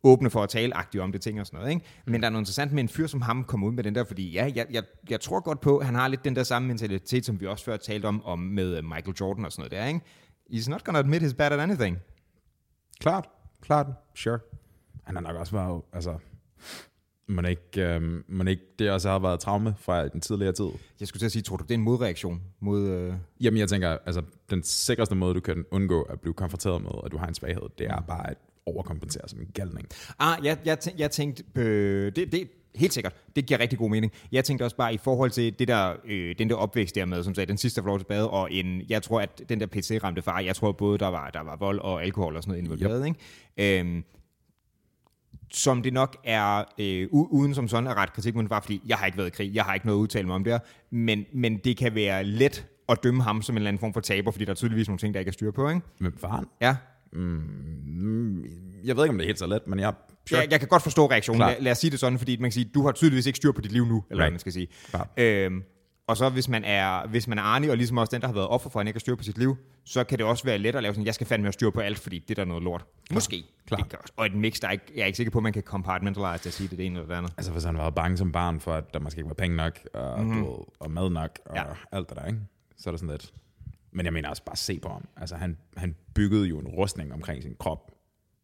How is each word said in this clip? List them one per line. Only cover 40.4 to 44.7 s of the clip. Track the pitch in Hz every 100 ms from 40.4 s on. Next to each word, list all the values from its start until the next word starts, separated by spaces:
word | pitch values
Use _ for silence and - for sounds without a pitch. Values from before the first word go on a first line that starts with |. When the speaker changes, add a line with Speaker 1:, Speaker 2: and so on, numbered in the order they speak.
| 92 92
Speaker 1:
tror | 104
både, | 92 101 101
der | 98
var, | 85 69
der | 78
var | 78 76
vold | 98 101
og | 95 87
alkohol | 92 101 85 80
og |
sådan | 92
noget | 87
involveret, | 85 78 98 123 147
Speaker 2:
Yep. | 160 - - - -
Speaker 1:
ikke? | 101 95
Øhm, | 87 87 - - _ _ _ _ _